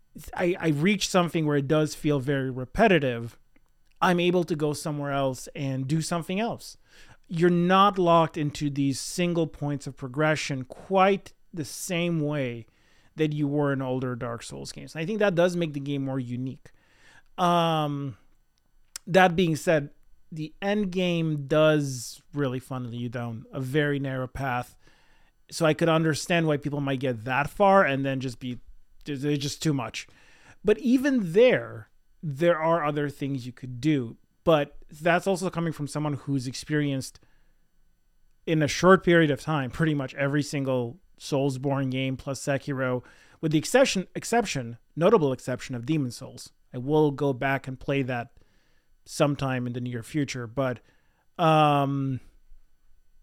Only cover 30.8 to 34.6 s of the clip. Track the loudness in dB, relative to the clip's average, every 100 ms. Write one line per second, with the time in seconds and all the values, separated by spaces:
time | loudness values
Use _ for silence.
30.8 | 2 2 2 0 2 4 6 4 -2 -12
31.8 | -16 _ _ _ -8 0 2 2 2 2
32.8 | 0 -2 -4 -4 -6 -6 -8 -12 -12 -2
33.8 | 2 2 0 -10 _ _ 2 4